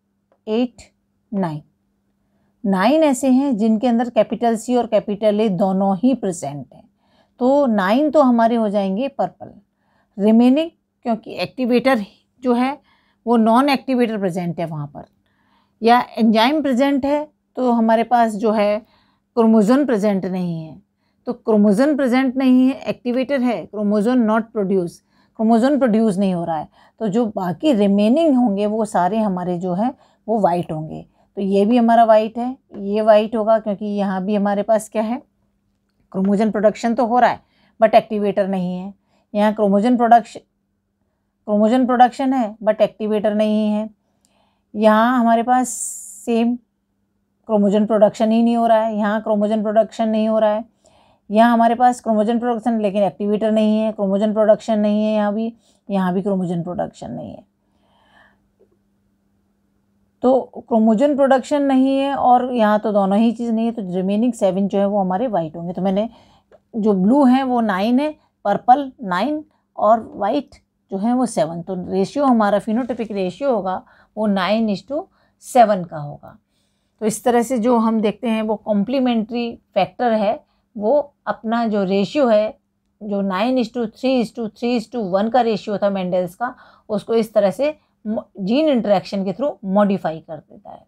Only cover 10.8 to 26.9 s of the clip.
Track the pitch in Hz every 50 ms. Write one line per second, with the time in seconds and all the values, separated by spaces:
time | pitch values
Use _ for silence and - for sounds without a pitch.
10.8 | _ _ _ _ - 247 226 - - - - - 180 175 - - 254 226 247 233
11.8 | - 269 269 220 196 - _ _ _ _ _ _ - 254 240 240 247 262 285 -
12.8 | _ _ _ _ _ _ _ _ - 226 240 233 220 226 226 247 277 294 277 -
13.8 | - - 262 240 240 220 226 208 196 185 165 185 175 175 156 180 170 160 165 151
14.8 | 147 147 - - - - _ _ _ _ _ _ _ _ _ _ _ _ _ -
15.8 | 220 226 240 247 - - - - 233 226 208 220 220 262 302 320 269 285 262 226
16.8 | 277 277 285 269 262 277 294 294 302 302 _ _ _ _ _ - 254 247 233 233
17.8 | 226 226 226 226 226 226 254 240 233 226 214 190 220 220 214 226 208 208 208 220
18.8 | - _ _ _ _ _ _ _ _ _ - 240 226 226 220 226 202 185 247 277
19.8 | 302 247 247 202 196 214 196 190 175 190 185 185 180 175 170 160 160 156 151 185
20.8 | _ _ _ _ _ _ _ _ _ 254 226 - _ 226 214 208 208 214 196 202
21.8 | 269 302 302 254 277 240 233 254 269 262 247 262 269 254 254 254 254 254 269 -
22.8 | - - - - - 247 233 262 262 - 285 269 240 247 220 175 151 - - 208
23.8 | 214 202 208 214 196 240 254 254 226 214 220 226 220 - - 226 196 185 202 190
24.8 | 175 170 - - _ _ _ _ _ _ _ - 226 220 233 226 220 269 302 254
25.8 | 269 233 202 220 226 220 180 185 202 190 185 170 165 170 160 151 - - _ _
26.8 | _ _